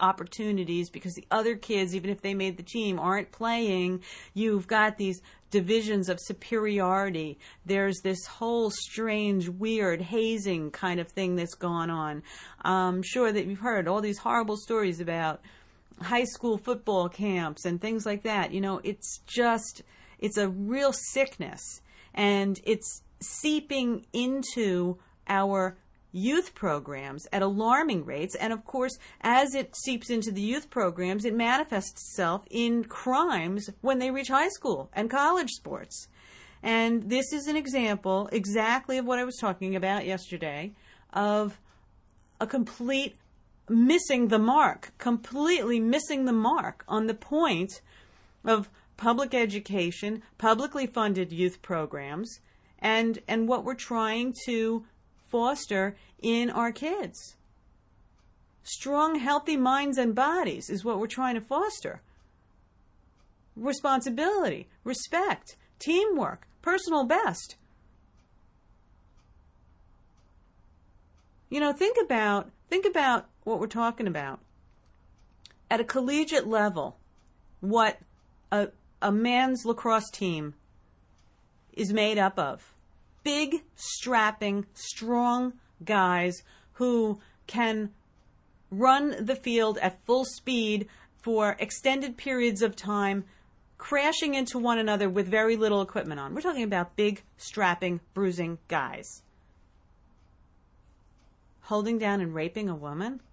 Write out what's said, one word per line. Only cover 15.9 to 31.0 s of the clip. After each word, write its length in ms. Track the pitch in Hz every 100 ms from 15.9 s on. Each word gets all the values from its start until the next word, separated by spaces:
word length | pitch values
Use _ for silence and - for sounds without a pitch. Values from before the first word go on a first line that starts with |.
| -
high 240 | 170 240 247
school 320 | - 233 208
football 500 | 247 220 - 190 175
camps 560 | 175 202 185 160 151
and 160 | 180 175
things 260 | 214 226 214
like 180 | 208
that. 280 | 220 208 175
You 80 | 196
know, 220 | 196 190
it's 380 | - 208 - - -
just, 580 | 240 240 226 220 - - - - -
it's 180 | 208 214
a 120 | 196
real 420 | 185 202 269 277
sickness, 920 | 269 - 262 269 - 143 147 - - - - -
and 460 | - 202 202 196 185 -
it's 380 | 214 - - - -
seeping 840 | - - 302 302 302 269 240 233 -
into 840 | 240 254 269 254 247 208 180 175 180 - _ -
our 480 | 196 196 196 185 185 _ _ _
youth 440 | 180 220 330 359 -
programs 720 | 185 147 143 135 139 143 -
at 120 | 196
alarming 600 | 196 202 226 269 320 185
rates. 300 | 123 139 190
And 180 | - 220
of 140 | 226 -
course, 320 | 262 254 - - -
as 320 | - 254 285
it 220 | 269 - -
seeps 340 | 269 233 -
into 220 | 226 214
the 100 | 196
youth 300 | 208 277 -
programs, 520 | 240 185 170